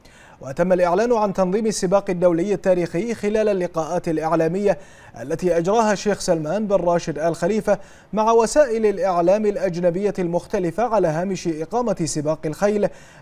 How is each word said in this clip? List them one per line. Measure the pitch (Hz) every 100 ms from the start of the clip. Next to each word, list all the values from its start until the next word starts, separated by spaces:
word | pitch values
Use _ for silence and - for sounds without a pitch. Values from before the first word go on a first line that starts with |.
| - - - -
وتم | 131 139 180
الإعلان | 180 175 180 240
عن | 226 208
تنظيم | 190 185 208 220
السباق | - 185 196 196
الدولي | 180 180 165 202
التاريخي | 190 196 180 165 165 233
خلال | 220 208 220 214
اللقاءات | 196 175 165 151 175 170
الإعلامية | 156 160 165 160 185 202 180 - - - 117
التي | 127 165 180 170
أجراها | 170 226 214
الشيخ | 196 208 190
سلمان | - 165 151 196 214
بن | 196
راشد | 175 170 170 143
آل | 165 156
خليفة | 175 214 208 196 - - -
مع | 202 220
وسائل | 233 220 294 277 226 214
الإعلام | 196 190 175 175 208 214
الأجنبية | 202 190 170 175 170 202 185
المختلفة | 170 170 - 208 175 185
على | 240 220 175
هامش | 156 190 185 170
إقامة | 151 160 233 233 190 156
سباق | 151 147 - 160
الخيل | 151 208 208 196 - - -